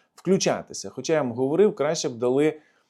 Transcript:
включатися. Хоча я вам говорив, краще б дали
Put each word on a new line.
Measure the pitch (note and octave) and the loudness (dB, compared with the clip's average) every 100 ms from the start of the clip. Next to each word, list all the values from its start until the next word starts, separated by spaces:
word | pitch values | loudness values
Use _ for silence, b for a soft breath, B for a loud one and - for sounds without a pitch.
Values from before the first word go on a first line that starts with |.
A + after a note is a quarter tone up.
| B _ | B _
включатися. | F3 F#3+ E3+ G#2+ - - F#2+ | 0 2 2 -2 -6 -14 -14
Хоча | - C3 | -8 -2
я | D#3 | 0
вам | C3 | 0
говорив, | A#2 C3+ D#3+ G#3 G#3 | -2 0 4 2 2
краще | C#3+ E3 D3+ | -2 -2 -4
б | A#2+ | -2
дали | A#2+ C3+ D3+ D#3 B B B | 0 2 2 0 B B B